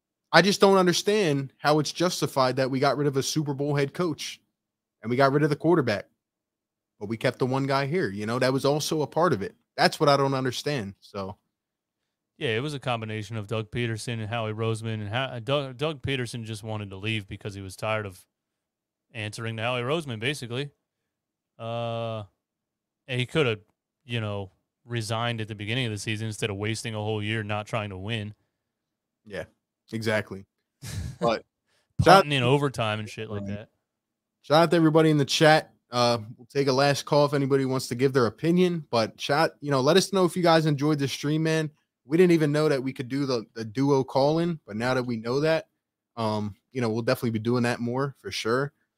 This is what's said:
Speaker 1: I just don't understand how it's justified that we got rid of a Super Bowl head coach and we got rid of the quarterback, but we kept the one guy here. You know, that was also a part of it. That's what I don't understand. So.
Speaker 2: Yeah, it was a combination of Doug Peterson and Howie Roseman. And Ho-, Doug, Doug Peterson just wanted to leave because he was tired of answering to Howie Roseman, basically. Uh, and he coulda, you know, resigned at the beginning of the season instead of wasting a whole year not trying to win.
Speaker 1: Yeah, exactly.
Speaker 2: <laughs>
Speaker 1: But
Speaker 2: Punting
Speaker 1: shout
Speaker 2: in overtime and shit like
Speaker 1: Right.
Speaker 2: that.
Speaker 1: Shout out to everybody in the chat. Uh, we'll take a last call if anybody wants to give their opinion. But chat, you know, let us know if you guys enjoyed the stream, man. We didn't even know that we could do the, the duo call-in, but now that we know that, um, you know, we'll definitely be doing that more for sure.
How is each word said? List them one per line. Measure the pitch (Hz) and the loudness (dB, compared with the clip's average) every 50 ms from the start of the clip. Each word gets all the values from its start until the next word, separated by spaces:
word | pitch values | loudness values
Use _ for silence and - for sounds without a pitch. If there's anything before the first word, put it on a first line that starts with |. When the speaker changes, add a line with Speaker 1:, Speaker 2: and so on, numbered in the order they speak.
| _ _ _ _ _ - - | _ _ _ _ _ 4 4
Speaker 1:
I | 165 175 | 6 6
just | 202 185 - | 6 4 6
don't | 208 196 196 | 6 6 6
understand | 190 185 180 165 - - 202 208 214 196 156 143 139 139 131 _ _ | 6 6 4 2 2 2 0 2 2 2 2 2 0 -2 -6 _ _
how | - 147 151 156 | 0 2 2 2
it's | 147 - - | 2 -2 -2
justified | - 170 180 170 - 156 139 - 143 131 127 127 | -2 -2 -2 -2 -2 -4 -2 0 0 0 2 2
that | 135 131 127 | 0 -2 -2
we | 135 131 | 0 0
got | 143 139 123 | 2 0 2
rid | 143 143 | 2 0
of | 147 131 | -2 0
a | 135 127 | -2 -2
Super | - - 156 156 143 139 | -2 -2 -2 -2 -2 -4
Bowl | 131 143 147 147 | -4 -2 -2 0
head | 143 139 139 - | 0 0 -2 -2
coach | - 180 170 143 - - - - - _ _ _ _ _ _ _ _ _ _ _ _ - | -4 -4 -4 -4 -6 -8 -12 -14 -14 _ _ _ _ _ _ _ _ _ _ _ _ -6
and | 110 | -2
we | 123 | 2
got | 123 139 139 135 | 4 4 4 4
rid | 147 151 | 4 2
of | 147 | 2
the | 147 | 0
quarterback, | 143 - 160 175 160 131 120 104 95 - _ _ _ _ _ _ _ _ _ _ _ _ _ _ _ _ _ _ - | 0 2 2 4 4 4 2 0 -2 -4 _ _ _ _ _ _ _ _ _ _ _ _ _ _ _ _ _ _ -12
but | 107 101 | -8 -8
we | 113 | -6
kept | 110 - 135 120 - | -2 -2 -2 -2 0
the | 139 | -2
one | 123 127 135 139 | -2 -2 -2 -2
guy | 135 139 135 139 | 0 0 0 -2
here. | 135 160 190 147 101 | -2 -2 -2 -2 -4
You | 98 101 104 | -4 -4 -4
know, | 107 117 127 | -4 -2 0
that | 127 127 135 | 2 2 2
was | 135 - | 2 2
also | 139 143 151 147 - 170 156 143 | 2 0 0 0 -2 -2 -2 -2
a | |
part | - - 156 170 180 131 | -2 0 2 2 2 2
of | 95 95 | 0 -2
it. | - - _ _ _ - | -6 -10 _ _ _ -2
That's | - 151 180 - - | 2 2 2 2 4
what | 156 147 | 4 4
I | 139 | 6
don't | 139 139 135 135 | 6 4 2 0
understand. | 131 131 127 117 - - 147 147 131 101 98 98 _ | -2 -2 -4 -4 -4 -4 -4 -4 -4 -6 -8 -12 _
So. | _ - - 101 95 95 - _ _ _ _ _ _ _ _ _ _ _ _ _ _ _ _ _ _ _ _ | _ -14 -10 -10 -8 -10 -10 _ _ _ _ _ _ _ _ _ _ _ _ _ _ _ _ _ _ _ _
Speaker 2:
Yeah, | - 165 123 | -6 -4 -2
it | 110 113 135 | -2 -2 -2
was | 156 147 | -4 -6
a | 135 | -6
combination | - 131 120 113 110 110 107 110 104 - 117 | -4 -4 -4 -4 -4 -6 -8 -8 -8 -8 -8
of | 113 101 98 | -8 -6 -6
Doug | 117 110 110 - - | -6 -6 -6 -6 -6
Peterson | 120 120 117 113 107 - - 117 113 | -4 -4 -4 -4 -6 -6 -8 -6 -6
and | 110 101 | -6 -6
Howie | 117 117 110 107 107 | -6 -6 -6 -6 -4
Roseman. | 107 113 113 113 104 113 113 110 107 | -4 -2 -2 -2 -4 -6 -8 -8 -6
And | 104 101 | -6 -6
Ho-, | 107 127 135 127 127 120 | -4 -4 -4 -4 -8 -8
Doug, | 107 113 139 147 139 131 127 | -4 -2 -2 -2 -2 -4 -8
Doug | 117 143 160 160 127 - | -6 -6 -6 -6 -6 -6
Peterson | 139 135 127 123 113 - 120 113 | -4 -4 -4 -4 -6 -8 -10 -10
just | 107 113 104 117 | -10 -10 -10 -8
wanted | 110 110 107 104 98 | -8 -8 -8 -8 -10
to | 98 | -12
leave | 95 98 110 110 107 95 | -8 -6 -4 -4 -4 -6
because | - 104 - - 110 95 | -8 -12 -12 -12 -12 -10
he | 101 | -10
was | 98 95 90 | -12 -12 -12
tired | - 113 107 110 107 104 | -8 -4 -2 -2 -2 -4
of | 98 92 - - _ _ _ _ _ _ _ _ _ _ _ _ _ _ _ _ _ - | -6 -12 -16 -20 _ _ _ _ _ _ _ _ _ _ _ _ _ _ _ _ _ -12
answering | 117 107 107 107 - 113 113 113 | -8 -8 -8 -8 -8 -8 -6 -6
to | 110 110 | -4 -2
Howie | 123 127 123 120 | -2 -2 -2 -2
Roseman, | 127 151 170 156 139 117 107 | -2 -2 -4 -4 -6 -8 -6
basically. | 113 135 151 - 127 113 120 127 143 143 _ _ _ _ _ _ _ _ _ _ _ _ _ _ _ _ _ - | -4 -4 -4 -6 -8 -8 -6 -6 -8 -8 _ _ _ _ _ _ _ _ _ _ _ _ _ _ _ _ _ -14
Uh, | 117 113 117 117 117 117 117 117 113 113 113 110 104 - _ _ _ _ _ _ _ _ _ _ _ _ _ _ _ - | -10 -8 -6 -6 -6 -6 -6 -6 -6 -6 -6 -8 -10 -12 _ _ _ _ _ _ _ _ _ _ _ _ _ _ _ -6
and | 127 123 | -4 -4
he | 123 | -4
coulda, | - - 160 147 120 110 101 - _ _ _ _ _ _ _ _ | -2 0 0 0 0 0 -4 -6 _ _ _ _ _ _ _ _
you | 127 120 117 | -8 -6 -4
know, | 110 104 101 101 98 92 _ _ _ _ _ _ _ | -4 -4 -6 -6 -8 -10 _ _ _ _ _ _ _
resigned | 120 120 117 107 104 113 113 117 120 117 110 | -8 -6 -6 -4 -4 -4 -2 -2 -2 -4 -4
at | 110 104 | -6 -8
the | 110 | -10
beginning | 101 104 101 117 131 131 | -10 -6 -4 -4 -2 -2
of | 113 107 | -4 -4
the | 101 | -6
season | - 117 107 104 113 110 | -6 -6 -6 -4 -4 -8
instead | 104 - 120 104 | -6 -4 -4 -4
of | 101 | -4
wasting | 101 104 107 113 - - 117 110 | -4 -4 -4 -4 -6 -6 -8 -8
a | 107 | -6
whole | 104 107 110 107 | -4 -4 -4 -4
year | 104 104 113 113 104 | -4 -4 -4 -4 -4
not | 104 107 104 107 | -4 -6 -6 -6
trying | - - 117 104 104 | -6 -6 -6 -6 -6
to | 95 92 | -8 -10
win. | 95 107 117 113 104 104 107 _ _ _ _ _ _ _ _ _ _ _ _ _ _ _ _ _ _ | -8 -6 -6 -6 -6 -8 -12 _ _ _ _ _ _ _ _ _ _ _ _ _ _ _ _ _ _
Speaker 1:
Yeah, | 110 98 87 76 - _ _ _ _ _ _ _ - 110 | -14 -12 -10 -12 -12 _ _ _ _ _ _ _ -10 -10
exactly. | 113 107 113 110 107 101 - 98 95 98 _ _ _ _ _ _ _ - | -6 -2 -2 -2 -2 -2 -4 -10 -16 -16 _ _ _ _ _ _ _ -16
Speaker 2:
<laughs> | - - 95 87 - - - | -12 -10 -10 -8 -10 -6 -2
Speaker 1:
But | - 117 110 - - _ _ _ _ _ _ _ _ _ _ - | -2 0 0 -2 -4 _ _ _ _ _ _ _ _ _ _ 2
Speaker 2:
Punting | - 160 180 196 175 147 | 8 8 8 8 8 6
Speaker 1:
shout | 147 | 2
Speaker 2:
in | 135 120 | 2 2
overtime | 123 139 143 143 139 120 123 113 107 107 107 | 4 2 2 2 0 -2 -2 -2 -2 -2 -4
and | 107 104 | -6 -10
shit | - - 110 110 | -10 -12 -10 -8
like | 107 101 | -8 -8
Speaker 1:
Right. | 101 98 | -8 -8
Speaker 2:
that. | 101 101 110 - _ _ _ _ _ _ _ _ _ _ _ _ _ _ _ | -8 -10 -12 -16 _ _ _ _ _ _ _ _ _ _ _ _ _ _ _
Speaker 1:
Shout | - 143 160 170 | 2 4 4 4
out | 160 | 6
to | 170 | 4
everybody | 170 160 160 151 160 160 160 | 4 4 6 6 6 6 6
in | 151 147 | 4 2
the | 139 | 2
chat. | - - - 165 151 156 160 - - _ _ _ - | 0 2 4 6 6 6 6 2 -2 _ _ _ -4
Uh, | 120 123 120 120 120 113 104 110 - | 0 2 2 2 2 0 -2 -8 -16
we'll | - 123 | -18 -14
take | - - 139 143 139 | -6 -2 0 2 2
a | 127 | 4
last | 131 139 143 139 - - | 4 4 4 2 0 0
call | - 156 147 147 | 2 4 4 4
if | 139 147 | 4 2
anybody | 139 139 131 139 139 135 | 0 0 2 2 2 2
wants | 131 131 131 - - | 0 -2 -2 -4 -4
to | 123 | -2
give | 117 131 139 131 | 0 0 2 4
their | 135 120 | 4 2
opinion. | 107 - - - 165 175 180 180 180 175 165 143 - - | 2 0 -2 0 2 2 4 2 2 0 -4 -6 -2 0
But | 117 110 98 - | 0 0 0 -4
chat, | - - - 139 147 160 151 - - | -6 -4 0 2 2 2 2 0 -4
you | 139 147 143 | -4 0 0
know, | 131 | 2
let | 127 143 165 | 4 6 6
us | 190 185 - 196 | 4 4 2 2
know | 190 185 | 2 2
if | 165 - | 2 0
you | 185 170 | 2 4
guys | 170 165 160 156 | 4 6 6 4
enjoyed | 160 147 131 143 151 156 143 | 4 2 2 2 0 0 0
the | 139 131 | 0 -2
stream, | - - - 143 151 156 160 | -4 -4 -4 -2 -2 0 0
man. | 160 160 160 156 147 - _ _ _ _ _ _ | 0 0 0 -2 -4 -6 _ _ _ _ _ _
We | 120 147 | 0 4
didn't | 170 185 175 170 | 6 6 6 6
even | 160 156 147 147 | 6 4 2 2
know | 151 156 156 | 2 2 2
that | 143 131 127 | 2 0 -2
we | 135 135 | -4 -6
could | - 127 117 | -6 -8 -6
do | 135 139 143 | -4 -4 -2
the, | 131 127 117 107 - - | -2 -2 -2 -4 -6 -10
the | 113 113 | -10 -10
duo | 110 101 131 139 143 143 135 127 | -6 -2 0 2 4 4 2 2
call-in, | - - 135 135 147 156 165 170 175 170 151 _ | 2 2 2 4 4 4 2 0 -2 -2 -6 _
but | - 101 | -10 -6
now | 107 117 127 127 | -4 -2 0 0
that | 127 123 | 0 -2
we | 123 120 110 | -2 -4 -6
know | 110 117 127 139 | -4 -4 -2 0
that, | 151 160 160 156 - _ _ _ _ _ _ _ _ _ - | 0 2 0 0 -2 _ _ _ _ _ _ _ _ _ -8
um, | 117 113 110 107 107 104 104 95 _ _ _ - | -4 -2 -2 -2 -2 -4 -6 -8 _ _ _ -6
you | 131 | -2
know, | 120 113 | -2 -2
we'll | 107 117 113 | -2 -2 0
definitely | 120 127 - - 117 113 | 0 -2 0 0 -2 -2
be | 107 | -2
doing | 107 120 123 127 120 | 0 0 0 2 2
that | 120 120 - | 0 -2 -2
more | 120 120 120 131 139 139 - _ | -4 -4 -4 -2 -4 -4 -6 _
for | - 98 | -12 -10
sure. | - - - 107 117 131 143 143 _ _ _ _ _ | -8 -6 -2 0 0 0 -2 -4 _ _ _ _ _